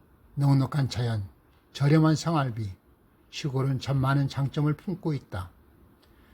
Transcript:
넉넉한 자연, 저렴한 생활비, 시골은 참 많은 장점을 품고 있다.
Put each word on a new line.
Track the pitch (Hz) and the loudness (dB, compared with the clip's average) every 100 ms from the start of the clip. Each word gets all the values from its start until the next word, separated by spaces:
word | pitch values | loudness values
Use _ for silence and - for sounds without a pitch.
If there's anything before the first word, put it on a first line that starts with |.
| _ _ _ 143 | _ _ _ 0
넉넉한 | 139 135 127 151 131 | 4 4 2 0 -2
자연, | - 120 110 92 _ _ _ _ | -2 -2 -2 -6 _ _ _ _
저렴한 | - 143 160 156 151 | 0 4 6 6 2
생활비, | 160 160 135 113 101 92 _ _ _ _ _ | 0 0 -2 -4 -8 -10 _ _ _ _ _
시골은 | - 143 131 139 131 | -10 -6 -2 -2 -2
참 | - 139 | -2 0
많은 | 131 139 135 | 2 2 0
장점을 | - 135 156 151 | -2 -4 0 -2
품고 | 147 - 175 165 | -2 -4 -6 -4
있다. | 143 - 95 90 - _ _ - _ _ _ _ | -6 -6 -10 -10 -14 _ _ -20 _ _ _ _